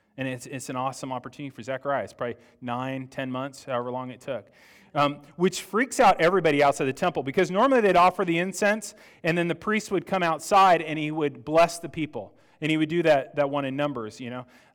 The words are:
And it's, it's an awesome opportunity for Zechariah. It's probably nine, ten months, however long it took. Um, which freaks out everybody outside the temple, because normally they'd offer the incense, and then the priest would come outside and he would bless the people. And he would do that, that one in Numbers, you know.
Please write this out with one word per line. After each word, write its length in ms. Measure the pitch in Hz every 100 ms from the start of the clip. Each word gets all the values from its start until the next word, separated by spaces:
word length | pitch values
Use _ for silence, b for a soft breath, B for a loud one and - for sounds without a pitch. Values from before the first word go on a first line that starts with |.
| _ -
And 100 | 131
it's, 200 | 127 135
it's 220 | 139 -
an 60 | 127
awesome 360 | 131 127 139
opportunity 400 | 127 127 - 143
for 80 | 127
Zechariah. 420 | 110 131 143 139
It's 100 | 98
probably 240 | - 120 117 b b
nine, 480 | 123 123 131 135 131
ten 200 | - 131
months, 340 | 127 139 131
however 280 | - 123 123
long 180 | 127 127
it 120 | 113
took. 280 | - 120 - b b b b 143
Um, 260 | 143 143 - -
which 260 | 180 -
freaks 380 | - 208 262 -
out 200 | 220 175
everybody 440 | 165 185 160 143
outside 220 | 143 - 139
the 80 |
temple, 280 | 131 180 160
because 300 | 135 139 180
normally 300 | 185 262 262
they'd 160 | 208 180
offer 280 | 180 180 185
the 140 | 165
incense, 560 | 185 185 202 214 - - b b
and 160 | 170 170
then 100 | 170
the 60 |
priest 380 | 165 - 214 -
would 160 | 190 -
come 160 | 190
outside 580 | 175 156 - 202 190 165
and 160 | 160 156
he 140 | 151
would 340 | 156 147 127 131
bless 320 | 160 170 -
the 120 | 156
people. 440 | 165 147 117 98 _ b b
And 100 | 156
he 60 | 156
would 120 | 151
do 140 | 170
that, 320 | 165 143 127 147
that 160 | 143
one 140 | 143 139
in 100 | 135
Numbers, 440 | 147 127 107 -
you 120 | 123
know. 160 | 123 123 b b